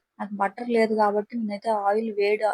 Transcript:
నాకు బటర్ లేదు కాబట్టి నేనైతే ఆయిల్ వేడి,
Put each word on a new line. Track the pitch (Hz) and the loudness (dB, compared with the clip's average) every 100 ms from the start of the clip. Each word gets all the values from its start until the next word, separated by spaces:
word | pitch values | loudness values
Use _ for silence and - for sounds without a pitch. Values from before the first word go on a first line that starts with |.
| _ - | _ -14
నాకు | 202 | -10
బటర్ | 202 196 196 240 | -2 -4 -4 -2
లేదు | 233 220 | 2 2
కాబట్టి | 220 208 208 208 240 | 2 2 2 -2 -6
నేనైతే | 214 202 226 | -6 -4 -2
ఆయిల్ | 214 202 214 226 | 0 2 0 -2
వేడి, | 202 202 208 208 | 0 0 2 0